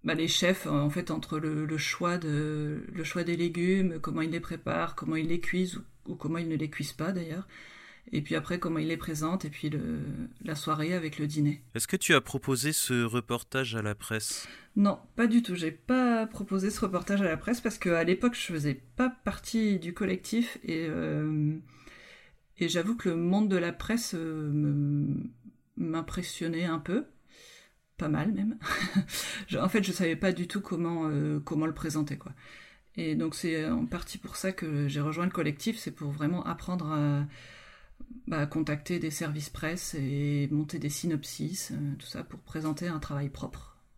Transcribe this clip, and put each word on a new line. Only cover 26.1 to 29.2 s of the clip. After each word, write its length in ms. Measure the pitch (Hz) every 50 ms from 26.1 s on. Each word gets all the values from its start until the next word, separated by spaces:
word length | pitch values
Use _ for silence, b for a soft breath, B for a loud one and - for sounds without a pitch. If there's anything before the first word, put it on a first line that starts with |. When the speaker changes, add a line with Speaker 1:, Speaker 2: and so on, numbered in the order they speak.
| - 190 175 - - - 170 165 165 160 175
Speaker 1:
un 140 | 175 160 160
peu. 260 | 151 - 175 247 302 - - - B B B B B B B B B B B B _ _ _ -
Pas 120 | 170 151
mal 240 | 151 127 147 202 214
même. 240 | 190 202 214 - - B B B B B 185 B 196
<laughs> 460 | - - - -